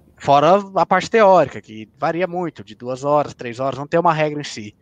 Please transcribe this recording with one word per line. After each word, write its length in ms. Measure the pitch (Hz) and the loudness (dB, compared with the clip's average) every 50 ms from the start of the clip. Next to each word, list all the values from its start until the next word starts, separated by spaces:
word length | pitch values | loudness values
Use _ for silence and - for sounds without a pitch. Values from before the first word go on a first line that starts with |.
| _ _ _ | _ _ _
Fora 460 | _ - 147 139 143 147 160 185 202 202 196 190 | _ 0 4 4 4 6 6 4 4 2 -2 -2
a 100 | 185 170 | -2 0
parte 240 | - 196 185 165 - | 2 0 0 0 0
teórica, 500 | - 226 214 190 190 175 147 120 - 107 | 2 4 4 6 6 6 4 2 -2 -14
que 300 | - - 107 110 110 - _ - | -16 -16 -16 -16 -16 -16 _ -6
varia 300 | 147 160 165 165 185 175 | -6 -4 -2 -2 -4 -4
muito, 360 | 170 180 180 160 - - 101 | -4 -6 -8 -8 -10 -12 -18
de 120 | 107 110 | -20 -18
duas 280 | _ 123 123 131 127 135 | _ -10 -10 -10 -6 -2
horas, 300 | 143 147 147 143 120 - | 0 0 0 0 -2 -6
três 260 | - 127 123 117 117 | -14 -12 -12 -10 -6
horas, 200 | 131 139 127 127 | -6 -6 -6 -6
não 80 | 143 147 | -8 -2
tem 120 | - 170 | -2 2
uma 140 | 170 175 160 | 2 2 2
regra 260 | 156 156 151 151 147 | 2 0 -2 -2 -6
em 40 | 143 | -10
si. 320 | - - 120 107 107 - _ | -10 -12 -14 -14 -16 -16 _